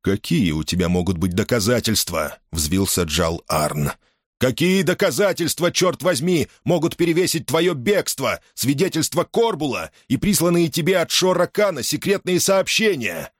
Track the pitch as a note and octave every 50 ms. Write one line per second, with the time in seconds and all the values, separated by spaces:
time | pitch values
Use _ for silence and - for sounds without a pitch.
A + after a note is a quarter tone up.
0 | - - G2 G#2 - - E3+ E3 G#2+ E2 D2+ D#2 D2+ - - F2+ F2+ E2+ F2+ F2+
1 | F2 F#2 F#2+ D#2+ F#2+ F#2 F2 G2 G2+ - B2+ A#2+ F#2 A2 B2 A2+ - A2+ G#2+ -
2 | - - E2+ D#2+ D2+ C#2+ - _ _ _ - E2 D2 D2+ F2 F#2+ G2 - - F#2
3 | F2 D#2 D2+ E2+ F2 D#2+ E2+ - _ - D#2 D#2 D2+ D2+ C#2+ D2+ D2 C#2+ - _
4 | _ _ _ _ _ _ _ _ B2 C3 B2+ - E3 F3+ F#3 G3 F3+ D3 F3+ -
5 | G#3 F3+ B2+ D#3 G#3 F#3+ F3 - F3+ C#3+ - - E3+ F3 - - - F#3 D3 -
6 | C#3+ F3+ F3 A#2 D3 F3+ F3+ D#3 A2+ - - _ _ - F3 E3 D3 E3+ - -
7 | E3+ E3+ D#3+ E3+ F#3 D3 - E3 - - C3 E3 E3+ F3+ F3 C3+ A#2 G3+ G#3 F3+
8 | - - - - C3+ A2+ F2+ E2 _ _ _ - - B2+ C#3+ C3+ F#3 F3 - E3
9 | D3 - - F3 E3 - - G#3+ A#3 A3+ G3+ C#3+ D#3 C#3 A2 F2+ D#2+ D#2 _ -
10 | _ _ C3 - - G3+ G3+ - D#3+ F3 E3+ F3 E3+ D3+ - E3 D#3+ F3+ F#3+ F3+
11 | D#3+ - - - F3 F#3 F3+ F3 F3 - _ G3 G#3 G3 E3+ C3+ A2 - - C3+
12 | - F3+ G3 F#3 _ F3+ F#3 E3 - F#3 G3 F#3+ F#3 - - - A3 G#3+ F#3 C3+
13 | A2+ F#2 E2+ D#2+ D2 - _